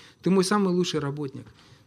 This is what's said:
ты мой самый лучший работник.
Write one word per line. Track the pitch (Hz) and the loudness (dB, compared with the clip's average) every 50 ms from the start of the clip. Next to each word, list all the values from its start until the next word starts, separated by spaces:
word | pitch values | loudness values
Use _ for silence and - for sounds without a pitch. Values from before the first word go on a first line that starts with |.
| - - - _ | -20 -20 -20 _
ты | - 175 | 0 2
мой | 196 190 180 | 2 4 4
самый | - 208 208 196 185 175 | 4 2 2 2 2 2
лучший | 180 175 - - 151 | 0 0 0 -2 -4
работник. | 143 139 143 147 147 131 - 120 113 - - - - - - - _ | -4 -4 -6 -6 -8 -10 -10 -12 -16 -18 -20 -20 -20 -20 -20 -14 _